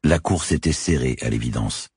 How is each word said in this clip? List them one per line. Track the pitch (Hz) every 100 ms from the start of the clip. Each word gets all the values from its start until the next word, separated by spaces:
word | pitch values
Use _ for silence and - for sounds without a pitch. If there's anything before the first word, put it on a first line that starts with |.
La | 73 82
course | - 90 -
était | 78 80
serrée, | 78 - 78 64 60
à | 58
l'évidence. | 57 58 57 55 - -